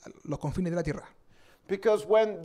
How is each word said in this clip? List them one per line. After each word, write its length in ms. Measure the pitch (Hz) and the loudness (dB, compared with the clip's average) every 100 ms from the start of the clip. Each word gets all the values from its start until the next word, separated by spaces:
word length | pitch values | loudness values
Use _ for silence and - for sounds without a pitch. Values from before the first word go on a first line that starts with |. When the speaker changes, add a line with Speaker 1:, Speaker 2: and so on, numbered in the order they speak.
| - - | -20 -14
Speaker 1:
los 160 | - 143 | -8 -6
confines 320 | 147 156 175 | -4 -2 -2
de 60 | 175 | -2
la 60 | |
tierra." 240 | 156 - - _ _ - - _ - | -4 -6 -10 _ _ -20 -20 _ -6
Speaker 2:
Because 400 | 196 214 214 175 | 0 2 2 4
when 360 | 214 220 185 | 4 4 -2